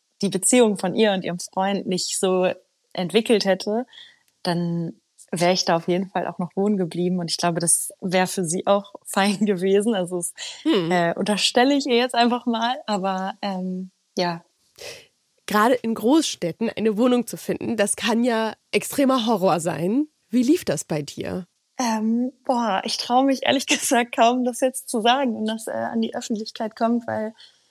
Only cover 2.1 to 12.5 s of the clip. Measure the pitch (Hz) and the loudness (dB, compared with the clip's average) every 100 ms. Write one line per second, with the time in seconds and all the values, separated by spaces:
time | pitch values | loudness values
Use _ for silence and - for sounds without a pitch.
2.1 | - 190 185 185 - _ _ _ - 180 | -2 0 2 2 -2 _ _ _ -8 -2
3.1 | 220 226 214 196 185 - 220 262 - - | 0 2 2 2 0 -2 -4 -6 -12 -20
4.1 | _ _ _ 180 170 170 170 165 - _ | _ _ _ -4 -2 -2 -2 -4 -8 _
5.1 | _ - 175 175 185 - 170 175 180 190 | _ -10 0 2 2 2 0 0 -2 -2
6.1 | 180 170 175 175 - 202 208 170 170 175 | -4 -4 -6 -6 -2 0 0 -2 -2 -2
7.1 | 180 165 - 175 170 170 - - - 190 | -2 -2 -2 -2 0 0 -2 -4 -8 -2
8.1 | 185 185 - 170 175 - 202 202 - - | 0 0 -2 -4 -2 0 0 -2 -14 -6
9.1 | 208 196 190 208 185 190 196 208 202 175 | 0 0 2 0 0 2 2 2 0 -2
10.1 | 180 175 - - - 311 220 165 180 170 | -6 -8 -10 -14 -6 0 2 2 2 2
11.1 | - 202 202 - 240 262 285 277 240 247 | 0 -2 0 2 4 4 2 2 2 2
12.1 | 240 240 240 240 | 2 2 2 -2